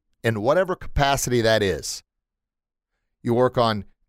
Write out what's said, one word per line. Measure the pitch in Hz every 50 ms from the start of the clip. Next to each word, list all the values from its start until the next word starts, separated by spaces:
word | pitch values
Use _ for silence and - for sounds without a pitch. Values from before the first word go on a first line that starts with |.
| _ _ _ _
in | - 113 113 104
whatever | 104 131 151 180 190 180 175
capacity | - - - - 147 143 139 139 127 - 131 123 120
that | 110 110 110 110
is, | 104 95 82 69 - - - - _ _ _ _ _ _ _ _ _ _ _ _ _ _ _ _ _ _ _ _ _ _ _ _
you | - 120
work | 117 123 127 123 -
on | 131 117 113 107 104 95 - _ _ _